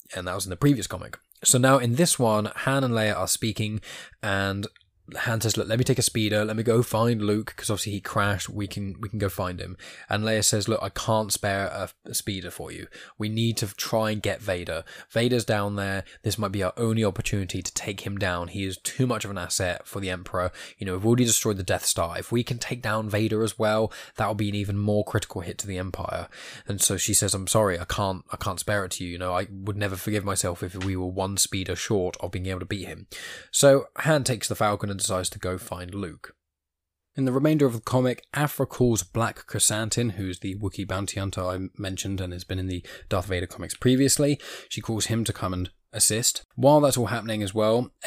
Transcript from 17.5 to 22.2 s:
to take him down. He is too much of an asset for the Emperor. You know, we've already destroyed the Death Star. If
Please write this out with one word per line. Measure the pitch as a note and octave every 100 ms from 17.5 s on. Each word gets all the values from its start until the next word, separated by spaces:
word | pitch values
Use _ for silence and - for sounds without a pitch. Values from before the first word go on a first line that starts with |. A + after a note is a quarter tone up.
| F#2+
to | -
take | - - G2
him | G2 G2
down. | F#2+ F2 E2+
He | G2+
is | F#2+ F#2
too | - - B2+
much | A2
of | G2+
an | G2
asset | F2 - F2+ - -
for | G2+
the | G2
Emperor. | F2+ F#2 F#2 F2+ - - -
You |
know, | G2
we've | F#2 A2
already | B2
destroyed | A#2+ A#2 A2+ F#2+
the |
Death | F#2 F#2 -
Star. | - E2+
If | F2